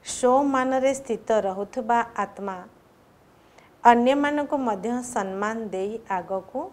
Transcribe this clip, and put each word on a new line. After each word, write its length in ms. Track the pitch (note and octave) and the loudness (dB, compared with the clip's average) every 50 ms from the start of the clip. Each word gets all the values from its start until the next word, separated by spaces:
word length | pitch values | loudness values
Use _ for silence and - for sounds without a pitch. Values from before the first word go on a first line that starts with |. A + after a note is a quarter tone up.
| _ | _
ସ୍ୱମାନରେ 840 | - - - - B3 B3+ C4+ C#4+ C#4+ C4+ B3+ B3+ C4 C4 C4 B3+ C4+ C4+ | -10 -6 0 2 4 4 4 4 4 2 2 0 2 0 2 2 2 0
ସ୍ଥିତ 360 | C4+ - - A3+ A3 - - A3+ G#3+ | 0 -4 -6 -6 -6 0 0 0 2
ରହୁଥିବା 560 | G3 G3 F#3 F#3+ G3+ G3 - B3+ A3 A3 A#3 A#3 A3+ A#3 - | 2 -2 -4 -4 -8 -6 -6 -8 -2 0 0 0 0 -2 -4
ଆତ୍ମା 420 | - G3+ G3 - - G3+ G3 F#3+ F3+ F3+ - - - _ _ _ _ _ _ _ _ _ _ _ _ _ _ _ - - _ _ _ - | -6 -6 -6 -8 -10 -10 -8 -8 -10 -14 -18 -20 -20 _ _ _ _ _ _ _ _ _ _ _ _ _ _ _ -20 -20 _ _ _ 6
ଅନ୍ୟମାନଙ୍କୁ 720 | A#3 A#3+ A#3+ A#3+ B3+ C#4 C#4+ C#4+ C#4+ D4 D4 D4 C#4+ D4+ | 8 8 8 6 4 4 4 2 0 0 -2 -2 -2 -2
ମଧ୍ୟ 320 | C#4 C4 A#3 G#3 F#3+ F3+ A#3 A#3+ B3 B3 | -2 0 -2 -4 -2 -4 -4 -4 -4 -6
ସମ୍ମାନ 520 | - - A#3 G3 F#3+ F#3+ G3 G#3 G#3+ A3+ A3+ A3+ | -4 -4 -4 -4 -4 -4 -4 -4 -4 -4 -4 -8
ଦେଇ 260 | G3+ F#3 F#3+ F#3+ G#3 A3 A3+ A3+ - | -6 -6 -6 -6 -6 -8 -10 -8 -6
ଆଗକୁ 500 | G3 F3+ F3 - F#3+ F#3+ F#3 - - C4 D#4+ A#4 | -6 -6 -4 -6 -8 -8 -8 -8 -8 -8 -8 -8